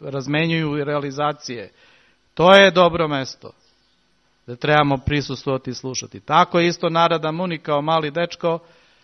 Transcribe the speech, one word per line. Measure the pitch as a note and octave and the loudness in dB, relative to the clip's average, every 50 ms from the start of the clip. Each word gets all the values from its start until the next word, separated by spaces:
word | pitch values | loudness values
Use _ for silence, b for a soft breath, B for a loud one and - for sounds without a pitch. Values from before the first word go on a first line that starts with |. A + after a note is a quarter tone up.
razmenjuju | D3+ D3 C3+ C#3 B2+ C3+ D3 D3+ E3 E3 E3 D#3+ D#3+ D3 C#3+ D3+ C#3+ | -12 -10 -8 -8 -6 -2 -2 0 0 0 0 -2 -2 -2 -4 -4 -4
realizacije, | C#3 D3 D3 C#3 C#3+ C3+ C#3+ D3 D3 D3 D3 - - B2 A#2 G2 F2+ b b b b b b b b b b _ _ _ | -4 -4 -4 -4 -6 -6 -4 -4 -4 -4 -6 -10 -14 -12 -12 -14 -16 b b b b b b b b b b _ _ _
to | - D#3+ F3+ G3 | 2 6 6 8
je | G3 G3 F#3+ | 8 8 6
dobro | E3 F3+ F3+ F3 D#3+ E3+ E3 D3+ | 6 4 4 4 2 0 -2 -2
mesto | D3 C3+ C3 - - - - - - _ _ _ _ _ _ _ _ _ _ _ _ _ _ _ _ _ _ | -4 -4 -6 -8 -12 -18 -20 -20 -20 _ _ _ _ _ _ _ _ _ _ _ _ _ _ _ _ _ _
gde | - B2 | -18 -12
trebamo | - - D3+ D3+ D3+ D3 C#3+ C#3 | -6 0 2 4 4 4 2 0
prisustvovati | C3 - - D3 D3 C3 - C3+ A#2+ - C#3 C3+ C3 - C3 | -2 -2 -4 -4 -4 -4 -6 -8 -8 -4 -4 -4 -4 -4 -8
i | A#2+ | -10
slušati. | - - C3 B2+ - - - - G2+ | -10 -10 -10 -10 -10 -12 -12 -16 -14
Tako | - - D3 E3 F3 - - F3 | -4 0 2 2 4 4 2 0
je | E3+ | 0
isto | F3 E3 - - E3+ | 0 0 -2 -2 -2
Narada | E3 E3 E3+ E3+ E3+ D#3+ D#3+ D#3 | 2 2 2 2 0 -2 -4 -4
Muni | D#3 E3+ F#3 F3+ E3 C#3+ | -6 -6 -6 -6 -8 -8
kao | - D#3 D3 C#3+ | -4 -2 -2 -2
mali | D3 D#3 E3 E3 D3+ D3 | 0 0 0 0 -2 -2
dečko, | C#3+ E3+ F3 E3+ - - - E3+ E3 D#3+ b b b b b b b b | -4 -4 -6 -6 -6 -4 -4 -4 -4 -4 b b b b b b b b